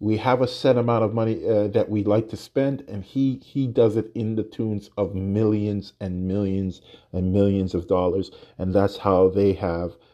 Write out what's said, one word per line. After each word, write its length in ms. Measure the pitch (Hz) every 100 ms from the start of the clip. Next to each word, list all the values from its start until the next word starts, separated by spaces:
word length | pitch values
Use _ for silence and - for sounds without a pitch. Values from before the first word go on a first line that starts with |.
we 160 | 107 107
have 220 | 131 127
a 80 | 127
set 280 | - 139 123
amount 280 | 117 117
of 100 | 110
money, 300 | 113 113 110 92
uh, 200 | 107 104
that 200 | 110 98
we'd 180 | 104 101
like 220 | 104 113
to 60 | -
spend, 480 | - 139 139 135 -
and 160 | 104
he, 360 | 95 135 135 131
he 220 | - 143 135
does 300 | - 113 110
it 140 | 107
in 220 | 117 110 110
the 80 |
tunes 460 | 107 - 110 104 - -
of 180 | 98
millions 800 | 95 95 101 110 107 104 101 95 -
and 260 | 98 90 92
millions 540 | 98 101 95 95 87 - - _
and 200 | 90 92
millions 420 | 101 101 98 95
of 140 | 90 85
dollars, 420 | 92 90 92 92 - - -
and 140 | 95
that's 240 | 92 101 -
how 300 | 101 92 95
they 240 | 98 101
have 380 | 92 92 85 87 - _